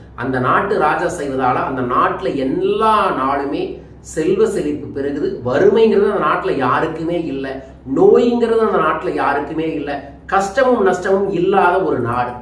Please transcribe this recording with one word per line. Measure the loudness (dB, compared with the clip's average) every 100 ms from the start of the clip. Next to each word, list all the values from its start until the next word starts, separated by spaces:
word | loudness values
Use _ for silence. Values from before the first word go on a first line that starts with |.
| -18
அந்த | -10 -4 -2
நாட்டு | 2 2 0 0
ராஜா | 0 0 -2
செய்வதால | -4 -6 -2 0
அந்த | 0 -2 -4
நாட்டுல | -2 0 0 0 -4
எல்லா | -2 -2 0 0 0 2 2 0
நாளுமே | 0 -2 -2 -4 -4 -6 -8 -16 -20
செல்வ | -10 -4 0 2 2
செழிப்பு | 0 -4 -6 -8 -6
பெருகுது. | -4 -2 -4 -4 -2
வறுமைங்கிறது | 4 4 6 4 4 2
அந்த | 2 0
நாட்டுல | 0 -2 0
யாருக்குமே | 0 0 -2 -4 -4 -4
இல்ல, | -4 -6 -6 -10 -12 -16 -4 4
நோய்ங்கிறது | 6 6 4 2 2 2
அந்த | 2 2
நாட்டுல | 0 -2 -4
யாருக்குமே | -2 0 -2 -4 -4 -4
இல்ல, | -4 -6 -8 -10 -18 -2
கஷ்டமும் | 0 0 2 2 4
நஷ்டமும் | 2 0 0 0 0
இல்லாத | 0 2 2 2 2
ஒரு | 0 -2
நாடு. | -2 -2 -4 -8